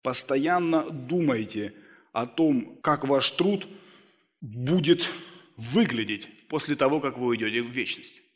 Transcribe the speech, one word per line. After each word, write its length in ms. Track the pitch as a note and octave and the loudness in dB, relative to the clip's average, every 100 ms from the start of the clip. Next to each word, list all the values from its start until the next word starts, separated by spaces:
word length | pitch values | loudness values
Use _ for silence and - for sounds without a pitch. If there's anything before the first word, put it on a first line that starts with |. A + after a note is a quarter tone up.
постоянно 840 | C3 B2 - C#3 D#3 F3+ E3 D#3+ - | -2 -4 0 0 2 2 2 0 0
думайте 840 | D3 B2+ F3 D#3 A#2 G#2+ G#2+ G#2 - - - _ | -10 -2 2 2 0 -2 -6 -8 -10 -20 -20 _
о 160 | - A#2+ | -4 -4
том, 500 | - D#3+ C3 G#2+ - | 2 4 4 0 -4
как 220 | - C#3+ | 0 0
ваш 260 | C3+ C#3 C3 | 2 2 2
труд 340 | - F3+ G3 - - - - _ _ _ _ | 0 0 0 -4 -18 -20 -20 _ _ _ _
будет 680 | A#2+ A#2 B2+ F3+ D3+ - - - - - - | -14 -6 0 2 4 2 2 -8 -16 -20 -20
выглядеть 760 | - A2+ E3+ F#3 A2+ G#2+ G#2+ - - _ | -16 0 2 2 0 -4 -6 -10 -20 _
после 260 | D#3 - | -4 -2
того, 240 | C#3+ C3+ D3+ | 2 4 4
как 180 | C#3 B2 | -2 -2
вы 100 | B2 | 0
уйдёте 340 | A#2 A2 A2+ | 0 0 -2
в 100 | A#2+ | -4
вечность. 500 | B2 A2 - - - _ | -6 -6 -8 -12 -20 _